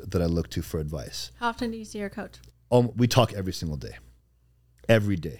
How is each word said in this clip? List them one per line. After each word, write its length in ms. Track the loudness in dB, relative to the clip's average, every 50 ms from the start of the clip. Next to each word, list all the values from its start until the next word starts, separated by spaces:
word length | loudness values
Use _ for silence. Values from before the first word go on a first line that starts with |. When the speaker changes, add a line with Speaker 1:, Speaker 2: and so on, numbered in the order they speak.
| -8 -2
Speaker 1:
that 140 | 0 0
I 40 | 2
look 240 | 2 2 0 0 -2
to 100 | -4 -6
for 180 | -6 -4 -4 -4
advice. 520 | -4 -4 -6 -6 -8 -8 -10 -10 -10 -12 -10 -4
Speaker 2:
How 100 | -4 -4
often 220 | -4 -2 -6 -6
do 60 | -6 -8
you 80 | -10
see 120 | -10 -8 -8
your 100 | -8 -8
coach? 260 | -8 -8 -12 -12 -12 -20 -20 -20 -20 _ _ 2
Speaker 1:
Um, 200 | 4 4 4 4 2
we 120 | 2 2 4
talk 260 | 6 6 6 4 4
every 200 | -4 -4 -4 -4
single 240 | -4 -4 -6 -6 -6
day. 180 | -8 -10 -14 -16 -20 -20 -20 _ _ _ _ _ _ _ _ _ _ _ _ _ 2 4
Every 280 | 4 6 6 2 0
day. 240 | 0 -2 -6 -8